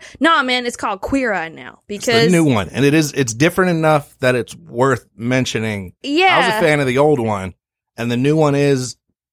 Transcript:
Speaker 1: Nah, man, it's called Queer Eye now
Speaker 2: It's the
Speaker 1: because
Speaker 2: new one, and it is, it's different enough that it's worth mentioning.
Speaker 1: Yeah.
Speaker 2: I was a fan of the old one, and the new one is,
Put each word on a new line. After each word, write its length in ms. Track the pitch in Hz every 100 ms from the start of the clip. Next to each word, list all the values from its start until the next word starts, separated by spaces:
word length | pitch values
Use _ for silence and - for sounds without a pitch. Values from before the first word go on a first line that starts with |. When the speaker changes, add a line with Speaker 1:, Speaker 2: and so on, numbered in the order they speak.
| - -
Speaker 1:
Nah, 240 | 320 311
man, 220 | 254 247 240
it's 100 | -
called 240 | 240 190
Queer 320 | - 277 247
Eye 160 | 185 160
now 320 | 139 123 - -
Speaker 2:
It's 180 | - 247
the 60 |
Speaker 1:
because 200 | 226 226
Speaker 2:
new 100 | 170
one, 240 | 156 110 87
and 140 | -
it 100 | 139
is, 200 | 160 147
it's 200 | 139 123
different 380 | 113 160 185 180
enough 420 | 165 156 151 - -
that 160 | 127 127
it's 180 | - -
worth 500 | - 120 135 120 _ -
mentioning. 800 | 117 127 123 113 110 101 90 _
Speaker 1:
Yeah. 320 | 262 302 381 320
Speaker 2:
I 20 |
was 80 | 240 214
a 40 | 165
fan 140 | 147
of 60 | 131
the 100 | 127
old 220 | 151 135
one, 320 | 110 101 92 - _ _ _ -
and 160 | 120
the 60 | 120
new 180 | 139 160
one 200 | 151 143
is, 420 | 143 135 123 - _ _ _